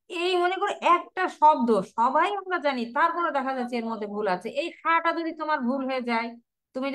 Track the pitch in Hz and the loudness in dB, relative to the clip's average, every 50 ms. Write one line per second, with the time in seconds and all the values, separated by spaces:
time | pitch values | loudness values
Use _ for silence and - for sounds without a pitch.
0 | _ - 339 339 349 370 370 349 349 359 370 370 392 403 - - - 302 349 330 | _ -10 -6 -2 0 0 2 2 2 2 0 0 -2 -2 -2 0 2 4 4 4
1 | - - - - 359 294 - - 302 302 311 277 240 233 220 196 185 - _ 226 | 2 -4 -4 -4 -4 -4 2 6 6 6 6 6 4 2 2 2 0 -2 _ 0
2 | 233 262 262 302 339 403 415 392 381 370 370 339 269 285 262 247 226 233 240 285 | 2 2 4 2 2 2 0 -4 -4 -4 -4 0 0 0 0 0 -4 -2 0 2
3 | 330 339 330 349 339 320 285 277 247 269 262 262 240 233 254 233 226 226 226 214 | 2 2 2 0 -2 0 0 -2 -2 -2 -2 -4 -4 -4 -4 -4 -4 -4 -6 -6
4 | 208 202 202 208 214 196 180 180 - 220 - 277 330 320 - - - 320 330 330 | -6 -6 -4 -2 -2 0 -2 -2 -4 -6 -6 -4 -6 -6 -8 -4 0 0 2 2
5 | 330 339 320 330 330 320 320 320 311 302 302 294 247 233 269 277 262 254 262 262 | 2 0 -2 -2 -4 -6 -6 -6 -2 -2 -2 0 0 -2 -2 -2 -2 -4 -4 -4
6 | 240 240 233 226 233 233 233 233 _ _ _ _ _ _ - 254 262 277 | -2 -2 -2 -2 -2 -4 -10 -16 _ _ _ _ _ _ -8 -6 -4 -2